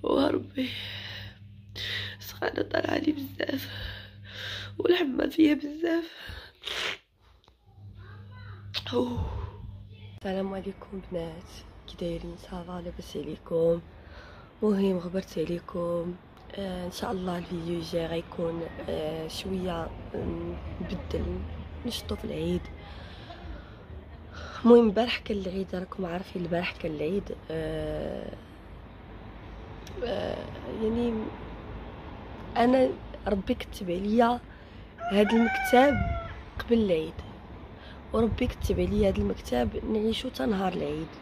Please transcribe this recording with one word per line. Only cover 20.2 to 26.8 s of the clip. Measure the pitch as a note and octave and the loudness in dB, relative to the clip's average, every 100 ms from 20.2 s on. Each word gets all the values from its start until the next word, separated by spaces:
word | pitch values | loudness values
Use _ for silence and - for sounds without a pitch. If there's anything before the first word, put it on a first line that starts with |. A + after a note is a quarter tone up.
| F3 E3+ E3+ F3 - - | -2 -2 -4 -6 -8 -6
نبدل، | F3 F3 - - F3 F3+ - - - - A#3+ | -4 -6 -4 -2 -2 -2 -6 -8 -10 -8 -6
نشطو | - - G#3 | -6 -4 -4
في | A3 | -4
العيد. | D3+ E3 F3+ - - - - - - - - - - - - - - - - - - - - A#3 | -2 2 0 -2 -12 -12 -12 -12 -14 -14 -12 -10 -10 -12 -16 -14 -14 -14 -16 -14 -12 -12 2 12
المهم، | A#3+ A3+ | 12 12
البارح | G3 A#3+ - | 6 2 0
كان | - G#3 | -2 -2
العيد، | F#3 F#3+ F#3 F#3 | -2 -4 -2 -4
راكم | F#3 - F3+ | -6 -4 -4
عارفين | E3+ F#3+ F#3 | -4 -6 -6
البارح | E3+ E3+ F3+ | 0 0 0
كان | - | -4